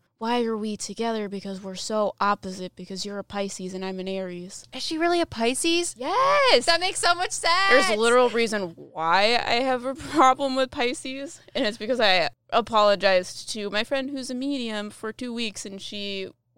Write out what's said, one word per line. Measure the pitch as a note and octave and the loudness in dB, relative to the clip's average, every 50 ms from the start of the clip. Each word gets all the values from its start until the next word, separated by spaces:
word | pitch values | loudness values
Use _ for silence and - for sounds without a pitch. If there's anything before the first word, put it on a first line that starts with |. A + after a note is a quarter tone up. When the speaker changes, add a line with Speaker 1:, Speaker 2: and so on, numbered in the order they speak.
| _ _ _ _ | _ _ _ _
Speaker 1:
"Why | A3+ A3+ A#3+ B3 A#3 | -4 -2 0 0 0
are | A3+ A3+ | -2 -2
we | G#3+ G#3+ A3 G#3 G3+ | -4 -4 -6 -6 -6
together? | - - G3+ - A3+ A#3 A3+ A3 G#3 G3 | -8 -10 -6 -4 -4 -4 -2 -4 -4 -6
Because | G3+ G3 - G3 G3 F#3+ | -8 -10 -10 -10 -10 -10
we're | G3+ F#3+ F#3+ | -10 -12 -10
so | F#3 - - A3 G#3+ G#3 F#3+ - - | -10 -6 -4 -2 0 0 0 0 0
opposite, | G3+ G3+ G#3 G3+ - F#3+ F#3 F#3 F#3 F3+ - - | 0 0 0 0 -4 -8 -10 -10 -10 -12 -12 -14
because | F3+ - G3 F#3 F#3 | -14 -12 -10 -8 -8
you're | G3+ G3+ G3+ | -8 -8 -10
a | G3 | -10
Pisces | - - G3+ G3+ G3 - - F#3 F3+ F3 | -8 -6 -6 -6 -6 -6 -8 -8 -8 -8
and | F#3 F#3 | -8 -8
I'm | F#3+ F#3 F#3 | -8 -8 -8
an | F#3 F#3+ | -6 -6
Aries." | F#3+ F#3+ F#3+ F3+ F3 F3 F3+ F#3+ - - - _ - | -6 -6 -6 -8 -8 -10 -12 -14 -16 -18 -18 _ -12
Speaker 2:
Is | C4 - | -8 -6
she | - E4 D#4 | -6 -2 -2
really | E4 E4+ F4 F4 | 0 2 2 0
a | E4 | 0
Pisces? | - - A3 A3+ A#3 C4 - - E4 E4+ F4 F4 - - - | -2 -2 -2 0 0 0 0 0 0 2 0 0 -2 -6 -6
Speaker 1:
Yes! | B3 D4+ F#4 A#4+ C5+ C#5 D5 D5 C#5 B4+ A#4 B4 - | -6 -2 0 2 4 4 4 4 6 6 6 6 4
Speaker 2:
That | - E4+ E4 | 4 2 2
makes | F4+ F#4+ F#4 - | 0 -2 -2 0
so | - F4 F4+ | 2 2 2
much | F4 F#4 G#4+ | 2 0 -4
sense! | - - - E4 E4+ F#4 G4 G4 | -4 -2 0 2 2 4 4 6
Speaker 1:
There's | G4 C#4 - - | 6 6 6 4
a | G#3+ G#3+ | 2 2
literal | A3+ A#3 A#3+ B3+ B3 B3 | 4 4 6 6 4 4
reason | G#3 A#3 A#3 G#3+ A3 G#3 F#3+ E3+ E3+ - | 2 0 0 0 0 -2 -4 -6 -8 -12
why | C#3+ C3+ - - D#3+ E3 F3 F#3+ G3+ A3 A#3+ A#3 - | -20 -14 -8 -2 2 4 6 6 6 6 4 2 2
I | - A#3 A#3+ C4+ | 0 0 0 2
have | C4+ B3+ B3 A#3+ | 0 0 -2 -2
a | C4 C4+ | -6 -8
<laughs> | D#4 C#4+ C4+ C4+ | -8 -8 -2 4
problem | D#4 C4+ C4 C4 C4+ C#4 C4+ C4 | 6 6 6 6 4 0 -2 0
with | C4+ C4 B3+ | 0 -2 -2
Pisces, | - D4 A#3+ A#3+ C4+ - - C4 C4 C4+ C#4 E4 - - - - - | -2 -2 -2 -2 -2 -4 -8 -10 -8 -8 -10 -12 -12 -16 -20 -8 -4
and | - C4+ | -2 -2
it's | G#3+ - - | -2 -2 -4
because | G#3+ G#3+ C4 A#3 | -4 -4 0 4
I | A3+ G3+ F#3 F3+ D#3+ - - _ _ _ | 4 6 6 4 2 0 -2 _ _ _
apologized | - A3 G#3+ - A3+ G#3+ G#3 G#3 G3+ F#3 F#3+ G3 F#3+ F3+ F3+ - - - - - | 0 0 2 4 4 4 6 6 4 4 4 4 4 2 2 -2 -8 -12 -12 -10
to | - A3 G3+ G3+ | -8 -8 -6 -4
my | F#3+ G#3 A#3 | -2 -4 -2
friend | - C#4 C4+ C4 C4+ | -2 -2 -4 -4 -4
who's | C#4+ C4+ B3+ B3+ | -8 -8 -8 -6
a | B3+ | -6
medium | B3 C4 C#4+ C#4+ C4+ A#3+ A3+ G#3+ G#3 G#3 G#3 | -6 -4 -4 -4 -4 -4 -4 -6 -6 -8 -8
for | - - - A3 | -12 -12 -12 -12
two | A3 - B3+ B3 A#3 | -10 -10 -10 -8 -6
weeks, | A#3 A#3 G#3+ G3+ - - | -6 -6 -6 -6 -8 -12
and | G#3 G3 G3 | -12 -12 -12
she | - - G#3+ G#3 G3+ G3+ G3 F#3+ F#3+ F#3 - _ _ _ _ | -12 -12 -10 -8 -8 -6 -6 -6 -8 -10 -12 _ _ _ _